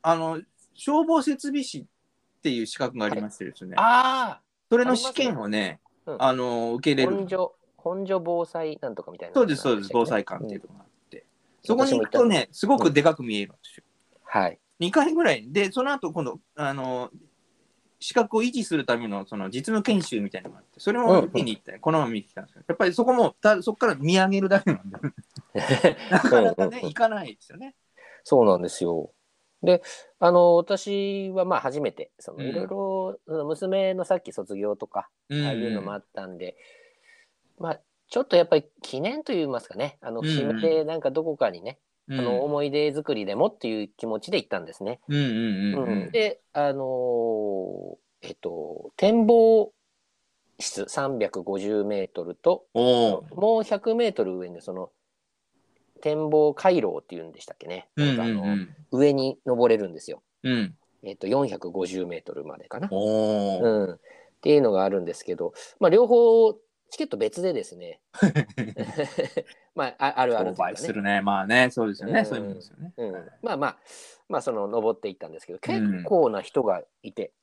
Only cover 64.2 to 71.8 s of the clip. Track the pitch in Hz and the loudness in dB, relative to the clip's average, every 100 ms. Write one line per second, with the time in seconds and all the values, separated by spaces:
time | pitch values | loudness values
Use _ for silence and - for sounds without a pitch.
64.2 | _ _ 147 147 123 95 95 95 85 - | _ _ 4 6 6 2 2 0 -4 -10
65.2 | - 87 85 - - _ 180 196 240 240 | -10 -6 -6 -8 -20 _ 4 6 6 6
66.2 | 233 226 220 214 _ _ _ - 302 104 | 8 8 6 2 _ _ _ -10 -8 -2
67.2 | 107 - 185 139 - 87 87 80 _ - | -4 -2 -4 -4 -8 -16 -18 -18 _ 2
68.2 | 190 151 - - 110 - - - 143 - | 2 2 -2 -8 -8 -8 -8 -6 -6 -6
69.2 | 143 - - - _ - 131 - 135 131 | -6 -8 -10 -20 _ -6 -6 -2 -2 2
70.2 | 127 113 107 92 90 95 - 107 101 101 | 2 2 -2 -2 -4 -4 -6 -4 0 0
71.2 | 98 98 95 123 127 127 | 0 -2 2 4 4 2